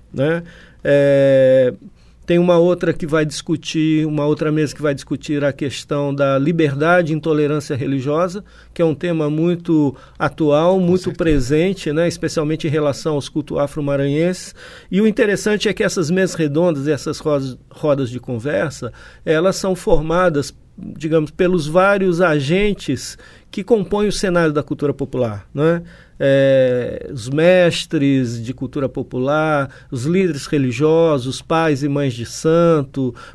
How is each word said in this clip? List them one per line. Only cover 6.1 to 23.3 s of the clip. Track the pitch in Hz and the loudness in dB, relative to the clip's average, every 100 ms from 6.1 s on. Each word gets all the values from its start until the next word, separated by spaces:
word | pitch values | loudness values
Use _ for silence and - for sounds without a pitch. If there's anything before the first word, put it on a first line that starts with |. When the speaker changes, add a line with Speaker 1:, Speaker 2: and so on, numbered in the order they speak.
Speaker 1:
da | 139 139 135 | 0 0 2
liberdade | 143 165 151 135 156 180 156 | 2 2 0 2 2 4 2
e | 156 | -2
intolerância | 160 151 147 151 143 | 0 0 0 -2 -4
religiosa, | 135 139 139 131 151 180 196 - - - | -4 -2 -2 -2 0 -2 -4 -14 -20 -12
que | - | -2
é | |
um | 165 | 0
tema | 147 180 165 151 | 0 -2 -2 -2
muito | 151 170 170 170 156 143 123 - - | 0 0 0 0 2 2 -2 -12 -6
atual, | 180 - 151 147 170 190 | -4 0 2 4 4 2
Speaker 2:
Com | |
Speaker 1:
muito | 175 185 | 2 0
Speaker 2:
certeza. | 180 170 | -2 -2
Speaker 1:
presente, | 165 147 123 151 180 190 165 | 0 2 2 0 0 -2 -4
né? | 147 170 | -2 -2
Especialmente | 170 160 165 151 156 156 | -2 -4 -2 -2 -2 -2
em | |
relação | 156 147 127 160 | 0 0 -2 -4
aos | 147 - | -4 -4
cultos | 156 143 143 | -6 -4 -4
afro-maranhenses. | 143 156 143 139 139 147 175 180 - - - - - | -4 -4 -4 -2 0 0 0 -2 -10 -20 -20 -20 -4
E | 185 | 2
o | 220 | 2
interessante | 214 214 196 214 208 214 | 2 2 0 0 0 0
é | |
que | - | 0
essas | 196 196 151 | -2 0 0
mesas | 185 185 | 2 0
redondas | 180 156 143 180 147 139 | 0 -2 2 0 0 -2
e | |
essas | 143 - 147 | -4 -4 -6
ros-, | 160 147 135 123 - | -2 -2 -2 -10 -20
rodas | - 151 135 123 | -4 0 0 -2
de | 127 | -6
conversa, | - 120 123 180 165 - 120 - - - | -8 -8 -4 -2 -2 -6 -12 -14 -20 -8
elas | - 156 185 180 | -2 0 0 0
são | 196 | -4
formadas, | 175 - 156 160 170 185 143 139 - - - | -4 2 2 2 2 2 0 -4 -8 -20 -18
digamos, | - - 156 160 151 | -16 -8 -2 0 0
pelos | - 180 185 143 | 0 0 0 0
vários | 175 196 202 190 170 | 2 4 2 2 2
agentes | 180 151 135 185 208 196 - 127 - - - | 2 2 0 0 0 -2 -4 -6 -8 -16 -20